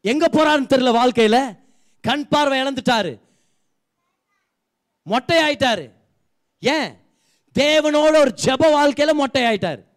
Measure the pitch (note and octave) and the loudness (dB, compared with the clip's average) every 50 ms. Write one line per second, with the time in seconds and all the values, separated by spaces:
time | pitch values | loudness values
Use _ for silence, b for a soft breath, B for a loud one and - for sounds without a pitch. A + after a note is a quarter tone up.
0 | _ F#3+ B3 D#4 E4 E4 - D4+ D#4 D#4 D4+ D4 C4+ - C#4 B3+ B3 B3+ A3+ A#3 | _ -4 -2 0 0 0 2 2 2 2 2 0 0 0 0 2 2 2 2 2
1 | A#3+ B3+ A#3 A#3 A3+ G#3+ G#3+ B3 C#4 B3+ F#3+ - _ _ _ _ _ _ _ _ | 2 0 2 2 2 2 2 2 0 -2 -10 -16 _ _ _ _ _ _ _ _
2 | - A#3 B3 D4 D4 - - D4 D4 C#4 C4+ C4 C4 C#4 C#4 C4 - - B3 A3+ | -6 -6 -4 -4 -4 -4 -2 0 0 0 0 -2 -4 -4 -6 -6 -2 -2 -2 0
3 | G3+ E3+ B2 G#2 _ _ _ _ _ _ _ _ _ _ _ _ _ _ _ _ | -2 -6 -8 -12 _ _ _ _ _ _ _ _ _ _ _ _ _ _ _ _
4 | _ _ _ _ _ _ _ _ _ _ _ _ _ _ _ _ _ _ _ _ | _ _ _ _ _ _ _ _ _ _ _ _ _ _ _ _ _ _ _ _
5 | _ - G3 B3+ B3+ - E4+ E4 D#4 D4+ D4 D4 C#4 B3+ A3+ F#3 D3 A#2+ _ _ | _ -4 -4 -4 -2 0 0 0 2 0 -2 -2 -2 -2 -2 -4 -6 -14 _ _
6 | _ _ _ _ _ _ _ _ _ _ _ _ - A3+ C#4+ D#4+ C4 E3+ A2+ _ | _ _ _ _ _ _ _ _ _ _ _ _ -4 -2 -2 -2 -4 -6 -10 _
7 | _ _ _ _ _ _ _ _ _ _ _ - C4+ D4 D4+ D#4 D4+ D4+ D4+ D4 | _ _ _ _ _ _ _ _ _ _ _ -2 0 2 2 2 0 2 0 2
8 | D4+ D#4 D#4 D#4 D4 C4 - - - - C4 C4 D#4 D#4+ D4+ C#4+ D4 D4 B3+ - | 2 4 4 4 4 2 0 -2 -4 -2 0 2 2 2 2 2 2 0 0 0
9 | D4 D4+ D#4 D4 C#4 C4+ - C4+ B3 A#3 A3 G3 G3 F3 D3 - - _ _ | 0 0 0 0 -2 -4 -2 -2 -2 -2 -2 -2 -4 -6 -8 -10 -14 _ _